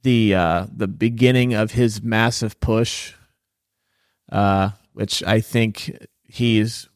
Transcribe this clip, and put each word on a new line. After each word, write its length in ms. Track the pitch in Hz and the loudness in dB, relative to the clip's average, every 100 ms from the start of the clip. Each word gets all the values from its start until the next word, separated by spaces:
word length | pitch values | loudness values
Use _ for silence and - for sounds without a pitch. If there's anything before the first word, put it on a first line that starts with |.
the, 320 | 131 120 107 | 2 4 4
uh, 320 | 92 85 87 92 | 2 2 0 -4
the 180 | 110 101 | -6 -6
beginning 640 | - 117 117 127 127 123 | -2 -2 2 4 4 2
of 160 | 107 110 | 0 -2
his 320 | 120 120 104 | 0 0 -2
massive 580 | 113 110 117 117 110 - | -2 0 0 0 -6 -4
push, 540 | - 110 117 - - - _ _ _ _ _ _ _ _ _ _ _ | -2 0 0 -4 -12 -18 _ _ _ _ _ _ _ _ _ _ _
uh, 400 | 101 101 98 98 101 _ | 0 2 2 0 -4 _
which 300 | - 104 - | -10 -6 -6
I 180 | - 110 | 0 -2
think 680 | - 120 113 104 - - - _ | 0 0 0 -4 -12 -14 -20 _
he 340 | _ - 120 110 | _ -4 2 2
is 280 | 110 - - | 0 -6 -16